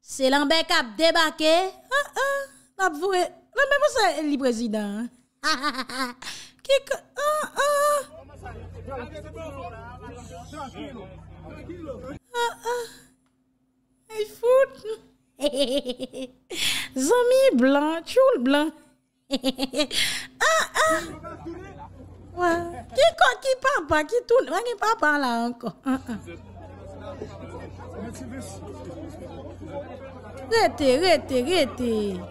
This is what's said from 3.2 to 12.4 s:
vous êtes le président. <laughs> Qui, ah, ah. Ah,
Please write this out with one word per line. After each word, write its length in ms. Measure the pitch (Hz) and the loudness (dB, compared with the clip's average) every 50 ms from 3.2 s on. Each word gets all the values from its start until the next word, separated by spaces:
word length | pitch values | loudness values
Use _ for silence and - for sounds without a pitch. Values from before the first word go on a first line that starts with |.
| 349 - - - _ _ _ 440 554 539 571 571 | 2 0 -2 -16 _ _ _ 2 4 4 4 4
vous 400 | 571 571 453 - 415 359 294 294 | 4 4 4 4 2 4 2 0
êtes 60 | 311 | 0
le 120 | 302 285 | 0 0
président. 720 | 247 277 254 240 220 240 226 208 214 208 202 202 214 240 240 _ _ _ _ _ _ - | 2 2 0 0 0 -2 -2 -2 -2 -2 -4 -4 -6 -6 -8 _ _ _ _ _ _ 0
<laughs> 1200 | 302 311 247 277 294 233 262 254 262 254 262 262 247 247 254 - - - - - - _ _ - | 0 0 2 0 -4 -2 -4 -8 -6 -4 -4 -4 -4 -6 _ -14 -14 -14 -14 -18 -20 _ _ 2
Qui, 80 | - 539 523 539 - 539 - - _ _ | 2 2 2 4 -2 -6 -6 -6 _ _
ah, 360 | 494 571 587 605 605 571 - - | -2 0 0 0 0 -2 -4 -2
ah. 460 | - 554 587 587 571 571 587 587 571 508 - - - - - - - - - 349 - - - - 240 - 254 269 254 240 233 - - - 302 - - 320 311 277 269 247 233 226 220 226 233 240 - - 240 240 247 240 - - 233 233 220 277 302 285 247 - 302 302 294 254 226 185 190 - - - - - - - 285 294 302 - - 349 359 320 294 247 202 - 262 285 - _ _ 480 | 0 2 2 4 4 4 2 2 0 -2 -6 -16 -20 -20 -20 -18 -16 -14 -14 -14 -14 -14 -14 -16 -14 -12 -10 -10 -10 -10 -12 -14 -16 -16 -14 -14 -12 -12 -12 -12 -12 -12 -12 -14 -14 -16 -16 -18 -16 -16 -16 -16 -16 -16 -16 -16 -16 -16 -16 -12 -12 -12 -12 -12 -12 -14 -12 -12 -14 -16 -16 -18 -20 -18 -20 -20 -18 -18 -16 -16 -16 -14 -14 -14 -12 -12 -12 -12 -12 -12 -14 -14 -16 _ _ -4
Ah, 180 | 480 | -2